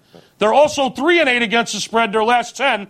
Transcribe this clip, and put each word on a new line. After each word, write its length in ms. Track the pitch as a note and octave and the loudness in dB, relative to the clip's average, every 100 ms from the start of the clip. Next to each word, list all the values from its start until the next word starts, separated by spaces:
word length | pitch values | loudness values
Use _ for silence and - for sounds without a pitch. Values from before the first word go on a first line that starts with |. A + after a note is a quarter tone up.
| _ - - - | _ -20 -14 -2
They're 160 | G#3 | 2
also 340 | C4 D4 D4 C4 | 4 2 2 -4
three 320 | - D#4 F4 | -2 0 2
and 80 | C#4 | 2
eight 140 | A#3+ | 0
against 320 | A3+ A#3 - | 0 -2 -2
the 60 | G#3 | -6
spread 320 | - A3+ A3+ | -4 -2 0
their 120 | A3 | 0
last 320 | A3 A#3+ A#3 - | 2 0 -2 -4
ten 320 | C4+ G#3+ | -2 -2